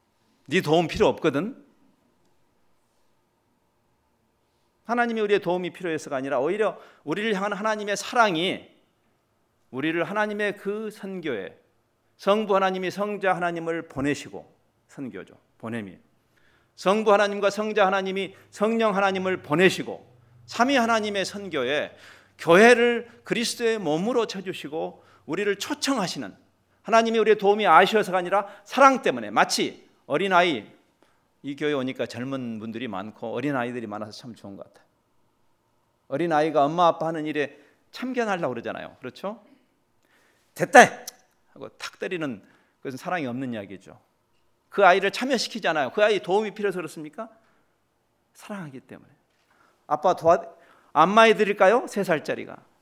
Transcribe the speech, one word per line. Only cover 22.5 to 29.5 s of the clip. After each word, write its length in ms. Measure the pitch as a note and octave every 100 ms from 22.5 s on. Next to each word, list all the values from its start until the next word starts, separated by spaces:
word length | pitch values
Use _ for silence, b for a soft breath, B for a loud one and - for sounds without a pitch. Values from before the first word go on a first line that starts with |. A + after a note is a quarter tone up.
| F3 A3+ A#3+ A#3+ A#3 - B
그리스도의 540 | - F#3 A#3 - A3+ A3
몸으로 480 | E3+ D#3 G#3 B3 G#3+
쳐주시고, 800 | F#3+ F#3 D#3+ D3 D#3+ F3+ - b b
우리를 320 | b D#3+ G#3 G3
초청하시는 800 | - D4 - C4 F3+ D3+ G2+ - _ _ _ _
하나님이 360 | - A3+ A3+ A3+
우리의 180 | G#3+ G#3
도움이 280 | G3 G#3 G3
아쉬워서가 520 | D#3+ F#3+ G#3+ F3+ F#3
아니라 300 | F3+ G3 G3+ B
사랑 360 | B - C4+ C4
때문에. 300 | F#3+ B2+ G#2
마치 580 | A#2 F#3